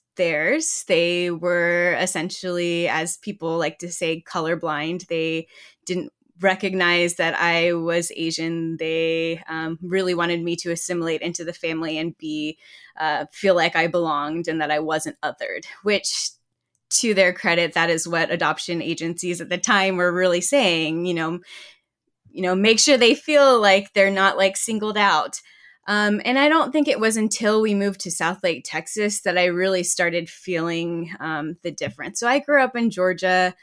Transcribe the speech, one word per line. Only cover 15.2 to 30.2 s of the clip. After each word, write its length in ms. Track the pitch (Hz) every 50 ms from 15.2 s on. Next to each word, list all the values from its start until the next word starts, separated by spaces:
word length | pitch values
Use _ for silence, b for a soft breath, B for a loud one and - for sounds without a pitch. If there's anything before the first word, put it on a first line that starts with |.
othered, 460 | - 143 - - - - - - - B B B
which, 480 | - 208 208 190 - - - - - - - _ _ _ _ _ _ _ _ _ _ -
to 240 | - - - 226 208
their 180 | 190 185 180
credit, 420 | 180 - - 185 170 170 175 156 -
that 160 | 170 165 170
is 180 | 165 165 - 170
what 240 | 170 165 160 -
adoption 500 | 170 165 170 151 156 - - - 170 165
agencies 580 | - 160 165 - 165 165 170 170 - 175 175 175
at 100 | 165 -
the 80 | 180 180
time 380 | - 247 214 196 190 190 185
were 160 | 175 180 180
really 280 | 175 180 185 180 175 175
saying, 640 | - - 277 285 233 185 170 160 160 156 160 165 175
you 80 | 180 170
know, 260 | 165 160 165 175 175 B B B B B B B B B _ _ _ _ _ _ _ _ _
you 100 | - 160
know, 120 | 185 180 185
make 240 | 190 202 226 226 214
sure 180 | - 294 277
they 180 | 233 240 233 294
feel 460 | - - - 302 285 277 269 247 233
like 320 | 208 202 190 202 202 -
they're 180 | - 208 196 196
not, 260 | 196 190 196 196 -
like, 200 | - 190 190 190
singled 400 | - - - 220 208 214 214 202
out. 440 | 214 202 175 165 151 - - - - b b b b b b b b b -
Um, 340 | 208 208 214 208 208 - -
and 140 | 240 254 269
I 100 | 285 302
don't 240 | 320 330 - 247
think 160 | 262 311 285 302
it 120 | 262 -
was 160 | 220 220 220
until 440 | 226 214 214 - - 226 208 214 220
we 140 | 220 220 202
moved 260 | 196 202 202 190 190
to 60 | - 180
Southlake, 540 | - - 160 165 185 185 - 175 165 123 -
Texas, 580 | - - 160 165 - - 214 208 208 202 -
that 140 | - 196 175
I 100 | 180 180
really 360 | 180 175 175 185 190 190 180
started 480 | 170 - - - 175 170 165 175